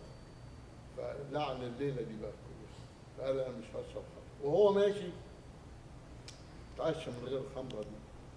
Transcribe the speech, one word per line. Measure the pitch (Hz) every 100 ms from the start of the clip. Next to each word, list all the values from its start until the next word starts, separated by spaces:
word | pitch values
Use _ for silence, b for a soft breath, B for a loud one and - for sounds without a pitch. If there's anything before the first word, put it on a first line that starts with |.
| - - - - - - - - - -
فلعن | 120 123 139 143 143 127
الليلة | 123 120 143 123
دي | 110 107
بقى | 107
كلها. | - - - - - - - - -
فقال: | 135 135
"أنا | 127 117
مش | -
هشرب | - - 104
خمرة." | - - - - 143
وهو | 175 208
ماشي | 196 202 196 180 165 - - - - - - - - - - - - - - -
اتعشى | - 156 147 131
من | 120
غير | 123 135
الخمرة | - 131 127 107
دي. | 104 - - - -